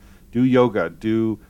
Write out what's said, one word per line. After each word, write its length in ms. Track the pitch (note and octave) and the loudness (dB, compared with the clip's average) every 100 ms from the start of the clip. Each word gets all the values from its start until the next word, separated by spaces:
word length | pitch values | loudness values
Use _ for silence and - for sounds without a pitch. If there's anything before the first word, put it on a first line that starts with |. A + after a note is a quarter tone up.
| - - - | -20 -20 -10
Do 120 | A#2+ | -2
yoga, 460 | B2+ B2+ B2 G2+ E2+ | 2 4 2 0 -4
do 500 | E2 A2 A2+ A2+ G#2+ - | -6 -4 -2 -2 -6 -12